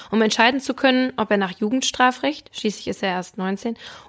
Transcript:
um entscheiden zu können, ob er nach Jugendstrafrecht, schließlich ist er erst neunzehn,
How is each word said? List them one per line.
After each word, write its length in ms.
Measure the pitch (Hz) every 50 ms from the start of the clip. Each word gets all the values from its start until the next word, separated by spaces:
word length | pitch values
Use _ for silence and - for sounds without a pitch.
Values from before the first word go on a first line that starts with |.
| - -
um 100 | - 220
entscheiden 380 | 220 214 - - 226 240 262 269
zu 140 | - - 262
können, 380 | - - 262 254 254 254 254 - -
ob 140 | 214 208
er 60 | 208 202
nach 140 | 196 175
Jugendstrafrecht, 960 | 180 - 208 208 254 262 262 - - - 254 254 254 - - 277 294 - - - -
schließlich 340 | - - 214 202 - - 190
ist 160 | 190 - -
er 60 | 196
erst 280 | 180 180 175 - - -
neunzehn, 380 | 185 185 196 196 - 233 226 - - - - - -